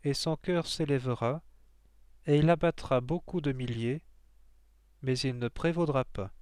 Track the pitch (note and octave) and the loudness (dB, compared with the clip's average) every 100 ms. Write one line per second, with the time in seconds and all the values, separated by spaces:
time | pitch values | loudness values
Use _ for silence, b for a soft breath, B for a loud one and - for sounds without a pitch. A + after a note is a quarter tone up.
0 | C#3+ C3+ E3 D#3+ - F3 D#3+ - D3+ C#3 | 0 -2 -2 -4 0 -2 -2 -4 0 0
1 | B2+ A#2+ A#2 D#3 - - - - - - | 0 0 0 -2 -8 -20 -20 -20 -20 -20
2 | - - - D3 D#3 E3+ E3+ - - B2+ | -20 -10 2 4 6 4 2 0 0 0
3 | B2 C#3+ - F3+ C#3+ C3 B2+ A2+ A#2 D3 | 2 -4 -2 -4 -2 -2 -4 -2 -2 -4
4 | - - - - - - - _ _ _ | -8 -20 -20 -20 -20 -20 -20 _ _ _
5 | C3 B2+ C3 B2 A#2+ - E3 E3 D#3+ C3+ | -2 0 0 -2 -4 0 0 2 2 2
6 | B2+ - F#2+ - | 0 -4 -8 -10